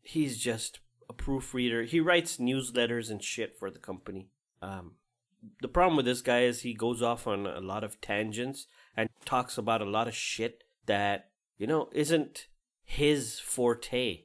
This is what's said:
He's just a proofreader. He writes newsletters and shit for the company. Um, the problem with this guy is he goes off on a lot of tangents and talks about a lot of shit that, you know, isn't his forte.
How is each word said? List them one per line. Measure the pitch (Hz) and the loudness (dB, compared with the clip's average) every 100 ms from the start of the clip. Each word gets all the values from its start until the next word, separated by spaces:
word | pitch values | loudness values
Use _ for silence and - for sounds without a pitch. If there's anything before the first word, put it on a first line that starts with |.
He's | - 160 143 117 | -4 -2 0 0
just | 120 113 - - _ _ - | -2 -2 -6 -10 _ _ -20
a | |
proofreader. | - - 135 - 127 123 117 | -8 -2 -2 -2 0 2 2
He | 117 165 | 2 2
writes | 160 175 170 - | 6 4 2 0
newsletters | 123 135 127 120 120 120 110 | 0 0 0 2 2 0 -4
and | 104 | -8
shit | - - 107 - | -6 -6 -6 -6
for | 98 | -10
the | - | -10
company. | - 92 - 95 95 _ _ _ | -12 -12 -10 -12 -14 _ _ _
Um, | 92 95 87 - _ _ _ _ 113 _ | -10 -10 -12 -20 _ _ _ _ -20 _
the | 127 | -2
problem | 180 180 156 | 4 6 6
with | 123 | 2
this | 123 | 0
guy | 127 120 | 2 4
is | 123 120 | 4 2
he | 123 | -6
goes | 104 113 117 | -2 -2 2
off | 117 117 120 | 0 0 -2
on | 101 98 | -2 -2
a | 71 | -6
lot | 95 104 | -6 -6
of | 107 - | -6 -8
tangents | - 104 110 107 127 139 - _ _ - | -2 -2 0 -2 -6 -6 -14 _ _ -4
and | 110 _ | -4 _
talks | - 127 123 - | -2 0 0 -4
about | 107 113 | 0 0
a | 101 | 2
lot | 110 117 | 0 0
of | |
shit | 107 - - 113 - _ _ - | -4 -6 -4 -4 -6 _ _ 0
that, | 101 101 101 _ _ _ _ | 2 2 0 _ _ _ _
you | 110 | 0
know, | 156 - | 0 2
isn't | 151 147 160 143 - - _ _ _ | 0 2 2 2 -8 -16 _ _ _
his | - - 147 147 117 - | -6 2 4 4 0 -8
forte. | - - 120 117 - 127 123 85 | -4 2 2 2 -2 -2 -2 -4